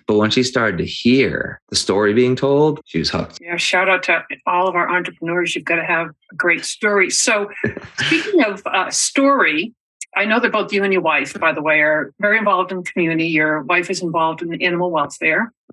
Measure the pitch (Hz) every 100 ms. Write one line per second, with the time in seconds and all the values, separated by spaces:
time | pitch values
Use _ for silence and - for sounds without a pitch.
0 | - 107 107 127 127 127 110 85 85 -
1 | 120 131 104 - - - _ - - 98
2 | 104 110 127 127 139 139 151 147 - 165
3 | - - - - 170 170 - 185 190 180
4 | 180 165 - - - 180 185 180 170 180
5 | 175 - 165 175 170 - - 170 165 165
6 | 165 - _ 156 175 165 - - 208 202
7 | 180 - - 214 202 - - - - -
8 | - 320 415 381 214 190 - 196 185 -
9 | - - 277 277 - 151 233 - _ -
10 | - 190 208 226 233 220 190 202 196 190
11 | 165 147 139 - 165 156 151 151 151 151
12 | 147 - 208 214 208 185 185 185 175 185
13 | 165 160 165 156 156 151 131 175 175 175
14 | 175 165 160 160 170 160 180 175 180 160
15 | 147 - 160 160 233 - -